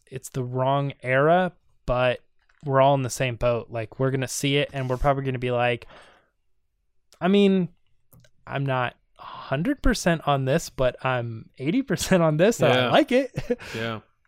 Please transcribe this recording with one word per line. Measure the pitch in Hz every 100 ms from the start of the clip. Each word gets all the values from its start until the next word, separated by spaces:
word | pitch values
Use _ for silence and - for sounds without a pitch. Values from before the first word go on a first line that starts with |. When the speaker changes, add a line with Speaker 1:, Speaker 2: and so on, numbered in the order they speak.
| _
Speaker 1:
it's | 131 -
the | 135
wrong | 123 127 131 143 139 -
era, | 127 131 151 180 180 - _ _ -
but | 123 127 117 _ _ _ _ 147
we're | 135
all | 135 139
in |
the | 127
same | - 131 110
boat. | 123 117 -
Like, | 117 110 -
we're | 135
gonna | 135 -
see | - 143 143
it | 143
and | 139 127
we're | 127
probably | 147 139 135
gonna | 127
be | 123
like, | 120 123 120 - - - _ _ _ _ _ _ _ _ _ _ _
I | 180
mean, | 202 202 190 175 - _ _ _ - - _ -
I'm | 127 139
not | 131 123 - _ _
a |
hundred | - - - 135 190 285
percent | 175 160 180 165 -
on | 143 131
this, | 160 -
but | - 127 - 131
I'm | 127 120 113 - -
eighty | 135 233
percent | 269 170 - 170
on | 160 151
this. | 196 233
Speaker 2:
Yeah. | 156 127 123
Speaker 1:
I |
like | 175 302
it. | 247 269 - - 247 -
<laughs> | 113
Speaker 2:
Yeah. | 113 107 - _